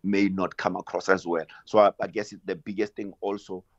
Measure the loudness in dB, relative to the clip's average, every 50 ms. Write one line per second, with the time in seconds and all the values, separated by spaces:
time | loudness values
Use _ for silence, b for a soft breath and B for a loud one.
0 | -4 -2 0 2 2 0 0 -2 -4 -4 -4 -2 -4 -4 -4 -4 -8 -6 -6 -2
1 | 2 2 2 2 2 -2 -2 -4 -4 -6 B B B B 6 8 8 6 6 0
2 | -6 -6 -6 -6 -8 -8 -10 -12 -8 -8 -8 -8 -8 -8 -4 -4 -4 -4 -6 -10
3 | -12 -12 -10 -8 -6 -6 -6 -6 -8 -12 -14 -14 -14 _ _